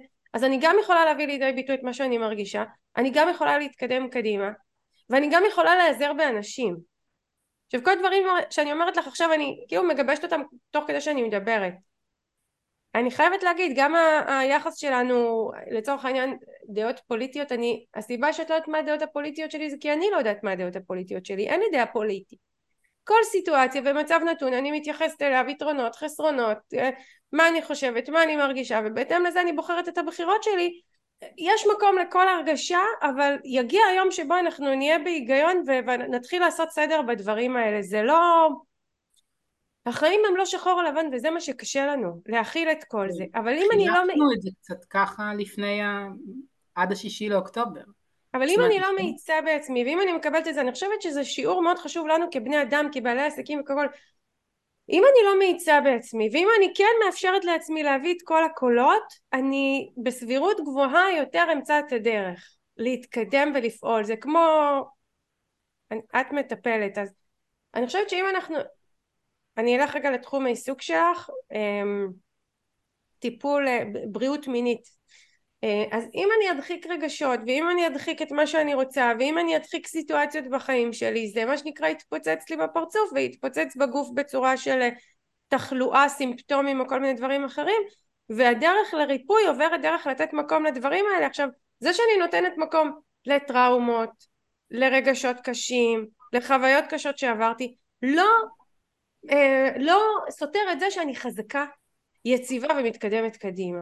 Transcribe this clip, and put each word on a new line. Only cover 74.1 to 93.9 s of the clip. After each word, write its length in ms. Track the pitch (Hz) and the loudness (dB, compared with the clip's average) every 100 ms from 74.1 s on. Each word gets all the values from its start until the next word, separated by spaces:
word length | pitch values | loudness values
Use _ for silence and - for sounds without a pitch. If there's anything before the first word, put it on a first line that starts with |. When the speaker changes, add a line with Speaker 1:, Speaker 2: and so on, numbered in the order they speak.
Speaker 1:
בריאות 340 | 202 254 294 294 | -4 -2 -4 -4
מינית. 480 | 240 240 233 - _ _ _ _ _ _ _ | -2 -2 -2 -6 _ _ _ _ _ _ _
אה, 200 | 226 208 214 | -2 -2 -2
אז 120 | 220 226 - | -4 -6 -2
אם 140 | 392 440 | 2 2
אני 140 | 392 | 2
אדחיק 360 | 294 277 349 330 | 0 -6 -10 -8
רגשות, 520 | 339 294 - 285 247 226 | -6 -6 -4 -2 -2 -2
ואם 220 | 269 330 | -2 0
אני 180 | 349 339 | 0 0
אדחיק 340 | 269 - 311 | -2 -6 -6
את 100 | 302 | -4
מה 160 | 294 302 | 0 0
שאני 260 | 320 302 | 0 0
רוצה, 380 | 285 262 262 247 226 | 0 -2 0 0 2
ואם 180 | 269 320 | 0 0
אני 200 | 339 320 | 0 -2
אדחיק 300 | - 330 - | -2 -10 -8
סיטואציות 580 | 320 294 302 294 302 262 | -8 -4 -2 -2 -4 -6
בחיים 420 | 254 254 262 233 | -6 -2 0 0
שלי, 360 | 226 226 220 220 | -2 -4 -4 -4
זה 160 | 208 226 | -4 -2
מה 120 | 285 | -2
שנקרא 300 | 311 302 311 | -6 -4 -4
התפוצץ 640 | 311 - 311 - 320 - | -4 -8 -8 -4 -4 -4
לי 80 | 320 | -4
בפרצוף, 540 | 320 330 330 427 415 277 | -4 -4 -2 0 0 0
והתפוצץ 600 | 254 254 262 277 311 254 | -4 -4 -6 -4 -4 0
בגוף 320 | 269 269 254 | -2 0 -4
בצורה 440 | 240 285 269 254 262 | -4 -4 0 0 0
של, 240 | 269 262 | 0 0
אה, 80 | 247 240 _ _ _ _ - | 0 -2 _ _ _ _ -2
תחלואה, 640 | 262 - 262 254 269 285 | -2 -2 -2 2 4 2
סימפטומים 720 | 285 262 247 - 285 277 269 | 2 -6 -6 -2 0 0 -2
או 80 | 254 | -2
כל 120 | 262 | -2
מיני 140 | 269 | -2
דברים 300 | 247 262 277 | -2 -2 -2
אחרים, 380 | 277 - 311 440 403 - _ _ - | -4 -4 0 0 -2 -8 _ _ -6
והדרך 640 | 220 247 233 311 392 427 | 2 4 4 4 4 2
לריפוי 540 | 320 294 269 254 427 392 | 0 0 -2 2 4 4
עוברת 340 | 254 311 330 | 2 0 0
דרך 260 | 302 330 285 | -2 -2 -2
לתת 260 | 262 311 | -4 -2
מקום 320 | 302 294 311 311 | -2 0 0 0
לדברים 400 | 254 262 339 415 | -2 -2 0 0
האלה. 140 | 370 285 | 0 0
עכשיו, 220 | - 285 - _ _ | -2 -4 -6 _ _
זה 140 | 294 | -2
שאני 240 | 359 466 415 | 2 4 4
נותנת 380 | 339 349 359 349 | 2 0 -2 -2
מקום 420 | 311 320 302 302 _ _ - | -2 0 0 -2 _ _ -2
לטראומות, 840 | 285 285 247 247 247 240 | 0 0 2 4 4 2